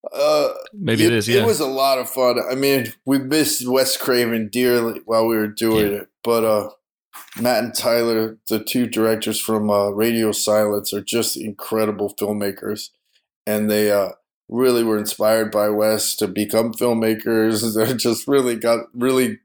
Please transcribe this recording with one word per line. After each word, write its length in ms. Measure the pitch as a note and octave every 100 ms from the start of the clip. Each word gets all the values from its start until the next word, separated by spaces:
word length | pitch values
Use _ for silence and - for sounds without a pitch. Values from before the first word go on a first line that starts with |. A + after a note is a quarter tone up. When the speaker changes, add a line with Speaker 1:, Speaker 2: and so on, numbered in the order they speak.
| -
Speaker 1:
Uh, 380 | - D3 D3+ C#3 - -
Speaker 2:
Maybe 300 | G#3+ D#3+ A#2
it 80 | A#2
Speaker 1:
it 60 | A#2
Speaker 2:
is, 100 | G#2
yeah. 120 | A#2+
Speaker 1:
it 40 | A#3
was 140 | G#3
a 60 | C3+
lot 300 | C3+ C3+ C3
of 100 | B2
fun. 300 | C3+ B2+ A#2+ G2+
I 60 | C3
mean, 360 | C#3 C#3 A2+ - -
we 140 | C#3
missed 480 | C3 D#3 D3+ - B2
Wes 300 | C3 C3 -
Craven 500 | - B2 A#2+ A#2 G#2+
dearly 520 | B2 B2+ B2 A#2 G#2 -
while 220 | A2+ A2+
we 80 | A2+
were 120 | G#2+
doing 440 | G#2+ A#2 A2 G#2
Speaker 2:
Yeah. 60 | G2+
Speaker 1:
it, 80 | F#2 _
but, 200 | A#2 A#2
uh, 260 | A2 G#2+ G2+ - _ _ _ - - -
Matt 240 | A#2 A#2
and 100 | A#2 -
Tyler, 640 | B2 A#2 A#2 A2+ A2 A2 -
the 100 | A2
two 240 | A2 B2+ A#2+
directors 520 | A2 A2 A2 A2+ G#2+
from, 300 | - A2 G#2+
uh, 200 | G2+ G2+
Radio 420 | G2+ A2+ A2+ A2
Silence, 600 | G2+ - G#2+ G#2+ G#2 G2+
are 80 | G#2
just 360 | G#2+ A#2 A2 -
incredible 760 | G#2+ G2+ - A2 G#2+ G2+ G2+ -
filmmakers, 680 | G#2 G#2 G2+ G2 G#2 G#2+ - _ _ _ _ _ -
and 240 | G#2+ G#2+
they, 220 | G#2 G#2
uh, 200 | G2+ F#2+ - _ _ -
really 340 | A#2 B2+ A#2+
were 140 | A2+ G#2+
inspired 540 | G#2+ - G#2+ A2 A2
by 180 | G#2+ G#2
Wes 460 | G#2+ G#2+ G#2+ - -
to 120 | G2+
become 460 | G2 G#2 A2 A#2
filmmakers. 880 | A2 B2 A2+ A2 A2 - A2+ A2 A2
<laughs> 140 | A2+ G#2+
They 180 | A2 A#2+
just 320 | B2 A2+ -
really 280 | C#3 B2 A2+
got 300 | A#2 A#2 -
really 460 | B2 B2+ C3 B2 G#2+